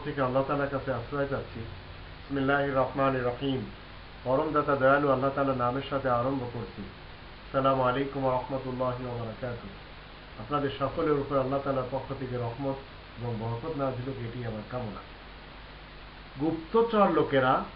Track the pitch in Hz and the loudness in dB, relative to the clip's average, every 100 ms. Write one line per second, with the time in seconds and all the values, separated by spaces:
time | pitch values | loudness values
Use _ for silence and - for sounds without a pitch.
0 | 151 135 127 131 135 143 139 135 139 120 | -2 0 2 2 2 0 0 0 -2 -2
1 | 113 143 139 123 - 117 - - - - | -2 -2 0 -2 -4 -8 -10 -10 -14 -14
2 | - - - 139 135 143 139 135 147 139 | -14 -14 -4 0 4 4 4 4 2 4
3 | 135 131 123 127 139 127 104 - - - | 2 4 0 0 0 0 -4 -10 -16 -16
4 | - - 123 135 156 147 143 135 131 143 | -16 -6 2 2 4 2 4 6 8 8
5 | 147 127 135 139 139 127 120 131 135 139 | 6 4 4 2 2 2 2 0 -2 0
6 | 131 120 127 139 120 120 104 107 98 - | 2 2 2 0 -4 -6 -8 -8 -12 -12
7 | - - - - - 139 135 131 123 127 | -16 -16 -16 -16 -2 2 4 4 4 2
8 | 139 139 131 127 127 135 127 123 127 123 | 0 0 2 2 0 -4 -4 -2 -2 -2
9 | 123 117 110 104 123 120 98 - - - | -4 -6 -6 -6 -8 -8 -10 -14 -16 -16
10 | - - - - 110 147 139 - 135 170 | -16 -16 -16 -12 -4 0 0 0 -2 2
11 | 151 143 139 139 131 139 139 131 123 131 | 2 2 4 2 2 0 0 0 0 -4
12 | - 135 127 123 120 117 139 135 - - | -4 -6 -4 -2 -2 -2 -2 -2 -8 -16
13 | - - 120 113 113 117 - 139 135 123 | -16 -8 -6 -4 -2 -4 -4 -2 -2 -2
14 | 127 117 113 123 117 107 101 127 113 92 | -6 -6 -6 -6 -6 -6 -6 -6 -6 -8
15 | - - - - - - - - - - | -12 -16 -16 -16 -16 -16 -16 -16 -16 -16
16 | - - - 135 156 165 - 226 226 214 | -16 -16 -14 -2 0 0 2 4 6 6
17 | 185 156 143 139 127 160 196 | 6 6 6 6 6 4 0